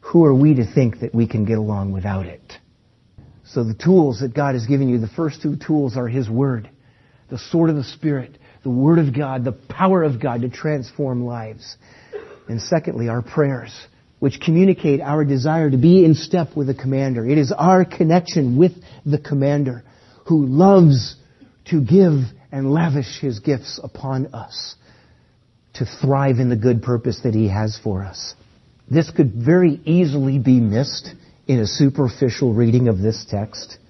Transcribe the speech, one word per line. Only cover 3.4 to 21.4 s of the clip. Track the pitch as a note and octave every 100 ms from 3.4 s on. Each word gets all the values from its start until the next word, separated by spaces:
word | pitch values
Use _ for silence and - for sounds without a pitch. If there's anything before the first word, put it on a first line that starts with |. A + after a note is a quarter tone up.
So | _ C#3
the | A2+
tools | G#2+ D#3+ F#3 D3 A2
that | C3
God | A#2+ C#3
has | B2+
given | A2 C#3 C3+
you, | B2
the | A2
first | - D#3+ -
two | D3+ C#3+
tools | - D3+ C#3 A2+
are | B2
His | B2+ A2
Word, | A2+ C#3 A#2+ G#2 _ _ _ _ _ _
the | A#2+
sword | - E3+ E3
of | D3+
the |
Spirit, | B2 - D#3 C#3 A#2+ - _ _
the | C3+
Word | B2 C#3 E3+
of | D3 B2+
God, | C#3 C3
the | B2
power | A2 _ - F#3+ F#3+
of | D#3 B2
God | C#3+ A#2+
to | B2
transform | - D#3 D3 A2+ - C#3 B2
lives. | B2 A#2+ A2 A2 - - _ - - - - - -
And | A#2
secondly, | - E3+ E3 A2+ A#2
our | A#2
prayers, | A2+ - C#3+ B2+ A2+ - - _ _ _
which | C#3+ -
communicate | - D#3+ F#3+ F3+ D#3+ C#3
our | C#3 D3+
desire | C#3+ C#3 C3+ E3 D3+
to | C3
be | D3+ F#3
in | E3
step | D3+ - F#3 D#3+ -
with | C3+
the |
commander. | C3+ C3+ C3+ C3+ A#2+
It | A2+ D3+
is | C3+
our | - E3+ F#3
connection | F3+ - E3 F3 F3 E3 C3 B2
with | F3+ - - -
the | D3 D3
commander | - C#3+ C#3 C#3+ C3 A#2+ _ _ _ _ -
who | D#3+ C3+
loves | C3+ F#3+ G3 E3 C3+ G2+ - _ _